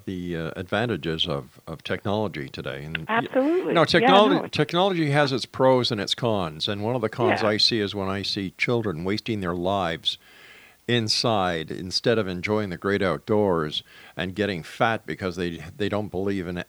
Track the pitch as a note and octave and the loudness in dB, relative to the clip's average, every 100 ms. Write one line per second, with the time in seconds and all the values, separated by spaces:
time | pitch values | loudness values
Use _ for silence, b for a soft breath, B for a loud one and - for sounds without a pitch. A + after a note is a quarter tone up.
0 | - F2+ F2 E2 E2 - F#2 G#2 A#2+ F#2 | -6 -6 -4 -4 -4 -6 -2 -2 0 -2
1 | E2 D#2+ F2 C#2+ B1 - - D#2 - F#2+ | -2 -2 -2 -4 -6 -16 -14 -12 -6 -6
2 | G#2+ G#2 G#2 D2+ C2+ - C#2+ C2+ D2 D#2+ | -2 -2 -2 -6 -10 -10 -8 -8 -8 -8
3 | D#3 A3+ A#3 C4 C#4 F4+ - E3+ D#3 - | -4 -4 0 0 0 0 2 4 4 6
4 | A3+ G3 A3 C#4+ - - D3 E3+ G3 F3 | 8 8 8 4 0 -2 0 2 2 2
5 | D3+ D3 C#3+ B2+ - - C3 B2+ A2 G#2+ | 2 2 2 0 -4 2 4 6 2 0
6 | F#2+ - A#2+ G#2 E2+ D2+ - G2+ G#2+ B2+ | -2 -2 0 0 -2 -4 -4 -2 -2 -2
7 | G#2+ - A2+ G#2 A2 G#2 - A2+ G2+ G2 | -2 0 2 2 2 4 4 2 0 -2
8 | F#2+ G2 F#2+ G#2 F#2 - - A#2 A2 D#2 | -2 -2 -4 -4 -4 -2 0 0 0 -2
9 | F#2 G#2+ - G#2+ F2+ F2 F2+ G2+ F2 E2 | -2 -2 -2 -2 -2 0 0 2 0 -2
10 | - - B B B B B B - A#2+ | -4 -6 B B B B B B 0 0
11 | G#2+ - B2 G#2+ F2+ E2+ D#2 - F2+ - | 2 0 2 2 2 0 -4 -8 -6 -2
12 | B2+ A2+ F#2+ F2+ G2 G#2+ G2+ E2 G2 G2 | 2 2 0 -4 0 0 -2 -4 0 2
13 | F#2+ D2+ - G#2+ G2+ E2 D2+ G2 B B | 2 0 0 2 4 2 0 -4 B B
14 | B - F#2 F#2+ G2+ F2+ D#2 - A#2 A2 | B -8 -4 -2 -2 -2 -8 0 0 0
15 | - D#2 F#2+ E2+ F2 E2 D#2+ - G2+ G2+ | -6 -6 -6 -2 -4 -4 -10 -6 -4 -2
16 | G#2 F2+ G2 G2 F2 F2+ | -4 -4 -2 -2 -4 -6